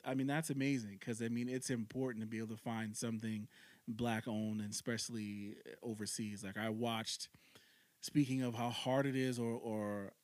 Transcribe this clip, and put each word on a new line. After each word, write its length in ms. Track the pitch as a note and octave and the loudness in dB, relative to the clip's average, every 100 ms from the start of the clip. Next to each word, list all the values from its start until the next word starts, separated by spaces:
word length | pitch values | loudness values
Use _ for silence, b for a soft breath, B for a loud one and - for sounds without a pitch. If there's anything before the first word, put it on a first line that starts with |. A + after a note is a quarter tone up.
I 100 | C3+ | -2
mean, 120 | C3+ C3+ | 2 4
that's 220 | D3+ D#3 | 2 2
amazing, 500 | C3+ C3+ C3 G#2 G2 | 2 4 2 0 -6
'cause 220 | B2+ A2 | -6 -2
I 80 | A#2 | 0
mean, 200 | A#2 B2 | 0 0
it's 200 | B2+ C3+ | -2 0
important 520 | A#2+ G#2+ B2+ C3 A2 | 0 0 0 0 0
to 40 | A2 | -2
be 100 | A2+ | -2
able 160 | A2+ | -4
to 60 | G#2 | -4
find 340 | A#2+ A2+ G#2+ | -2 -2 -2
something 520 | G#2+ A#2 A2 A2+ G#2+ G#2+ b b b - | -2 -2 0 0 -2 -4 b b b -8
Black 400 | A2 A#2 A2 A#2+ | 0 2 2 0
owned, 340 | G#2+ A2 G#2+ | 0 0 0
and 100 | G#2 | -2
especially 840 | G#2 - A2+ - A2+ G#2 G#2 G2+ - - - | -4 -2 -2 -2 -4 -4 -4 -6 -10 -12 -8
overseas. 600 | A#2+ G#2+ G2+ - G#2+ G2+ | -6 -4 -2 -2 -2 -4
Like, 140 | G2 G#2+ | -6 -2
I 120 | A2 | -2
watched, 600 | A2 A#2 A2+ A2+ - - b b b b b b b | 0 0 0 -2 -4 -8 b b b b b b b
speaking 400 | - D3 C3 C3 | 2 4 4 4
of 120 | B2 | 2
how 140 | A#2 A#2+ | 2 0
hard 360 | A2 B2+ C3 C#3 | 0 4 4 6
it 80 | |
is, 240 | C3 C3 A#2+ | 4 2 2
or, 140 | A#2 | 0
or 600 | A#2 A2+ G#2+ G#2 G#2 G2 - | 0 0 0 0 -2 -6 -12